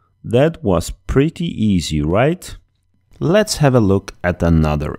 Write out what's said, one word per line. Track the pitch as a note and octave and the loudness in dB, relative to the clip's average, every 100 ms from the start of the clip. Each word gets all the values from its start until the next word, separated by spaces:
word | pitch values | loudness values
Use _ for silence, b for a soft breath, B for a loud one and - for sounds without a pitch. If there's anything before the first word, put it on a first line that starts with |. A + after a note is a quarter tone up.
| _ _ | _ _
That | D3 A#2+ D3+ E3 | -2 0 0 0
was | A2+ E2+ - | 0 0 -2
pretty | - - C3+ D3+ - | -10 -2 0 0 -2
easy, | F3 - G#2+ F#2 D2+ D#2 | -8 -2 0 0 0 -4
right? | D2 F#2 C#3 F3+ - - _ _ _ _ _ - | -2 0 0 -2 -10 -20 _ _ _ _ _ -8
Let's | C3+ G3+ G#3 - | 0 0 0 0
have | D3 | 2
a | B2+ | 4
look | G2+ G2 - - | 2 0 -2 -8
at | F2 F2 | -6 -2
another | E2+ E2 D#2 D2+ C#2+ | 2 2 2 -2 -6